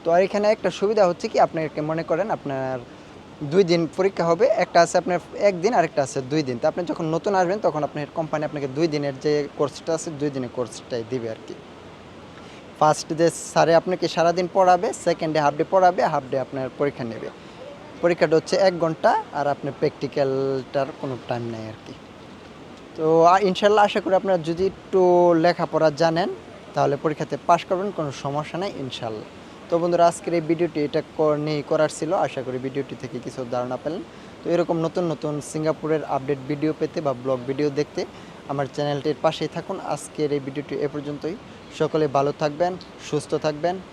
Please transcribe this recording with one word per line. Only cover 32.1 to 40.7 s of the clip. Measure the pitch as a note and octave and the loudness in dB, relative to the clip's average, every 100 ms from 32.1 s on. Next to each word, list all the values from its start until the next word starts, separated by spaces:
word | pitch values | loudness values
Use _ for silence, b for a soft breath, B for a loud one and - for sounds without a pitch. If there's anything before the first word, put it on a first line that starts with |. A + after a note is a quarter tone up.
আশা | F#3 C#3+ - | 0 0 -4
করি | B2+ B2+ | -6 -6
ভিডিওটি | C3 C3+ C3 B2+ | -4 -6 -6 -10
থেকে | B2+ D3 | -10 -10
কিছু | D#3 - A#2+ | -10 -10 -4
ধারণা | B2 B2 B2+ | -4 -4 -4
পেলেন। | D3 E3+ - B B B | -6 -8 -10 B B B
তো | - | 0
এরকম | E3+ E3+ E3+ | 0 2 0
নতুন | D#3+ F#3 F3 | 0 -2 -2
নতুন | D3+ D3+ D3 | -2 -4 -4
সিঙ্গাপুরের | - D#3 D#3 D#3 D3+ D#3 | -6 -4 -2 -2 0 -2
আপডেট | C#3+ C#3+ C3 C#3+ C3 | 0 -4 -2 -4 -4
ভিডিও | C#3+ D3+ D3+ | -2 -2 -2
পেতে | D#3 - | -4 -2
বা | D3+ | -4
ব্লগ | B2 B2+ C3 B2 | -4 -2 -2 -2
ভিডিও | C3+ D3 | -2 -2
দেখতে | C#3 D3 - - B B B - | 0 -4 -4 -8 B B B -8
আমার | C#3+ C#3 | -4 -4
চ্যানেলটির | - D3 C#3+ D3+ C#3+ | -2 -2 -2 -2 0
পাশেই | D#3+ D#3 D#3 | 0 0 -6
থাকুন। | E3+ - F#3+ | -6 -8 -8
আজকের | - D3 - - D3+ | -6 -8 -8 -4 -2
এই | C#3+ | -2
ভিডিওটি | C3+ C#3 C#3+ | -4 -8 -8